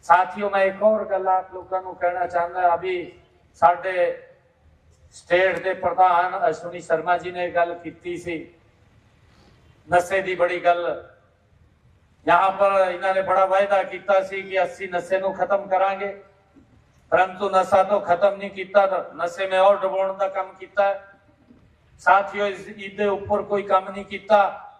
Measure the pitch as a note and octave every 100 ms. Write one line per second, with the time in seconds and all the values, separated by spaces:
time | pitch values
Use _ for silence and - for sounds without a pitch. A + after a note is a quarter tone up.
0 | - F3 F#3 G#3 G3+ G3 F#3+ F#3+ G#3 G#3+
1 | G3+ G3 F#3+ F#3 F3+ F3+ F3 F#3+ F#3 D#3+
2 | F3 F3+ F3 F3 F3 F3+ F3+ E3+ F#3 F3+
3 | E3 - _ _ _ _ E3+ F3 F#3 F#3
4 | F3 - - _ _ _ _ _ _ _
5 | _ - _ F3 F#3 E3+ F#3+ F#3 F3+ F3
6 | F#3 F3 F3+ F#3+ F3+ D#3 F3 F3 - D#3+
7 | D#3+ F3 F3 F3+ F3 E3+ E3+ E3+ D#3+ -
8 | F3 E3+ F3 D#3+ - _ _ _ _ _
9 | _ _ _ _ _ _ _ _ - F3
10 | F3 F#3+ F#3 F3+ F3 F3 E3+ F3 E3+ C#3+
11 | - _ _ _ _ _ _ _ _ _
12 | _ _ D3+ E3+ F#3+ F#3+ G3 G3 F#3 F3
13 | F#3+ F#3+ F#3 F#3+ F#3+ F#3+ G3+ G3 F#3 F#3
14 | F#3 G3 F#3+ G3 F#3+ F#3+ F3 - F#3+ F3
15 | E3+ F#3+ G3 F#3+ F3+ G3 G3 F#3 G3 F#3+
16 | G3+ G3 - _ _ _ _ _ _ _
17 | _ E3+ F#3 G3 G3+ F#3+ F#3 G3 F#3+ G3+
18 | - F3 G3+ G3 G3 F#3+ F#3 G3+ G3 F3+
19 | - D3 F3 - F#3+ F#3 F#3+ G3+ F#3+ F#3+
20 | F#3+ F#3+ G3 G3 F#3+ - F#3 - G3 G3
21 | - _ _ _ _ - _ _ _ _
22 | - G3 G3 G3+ G3+ F#3+ F#3+ G#3+ G3 G3
23 | G#3 G3 - G#3 F#3 G#3 G3 F#3+ F#3+ G3
24 | G3 G3 - G#3+ F#3+ - - -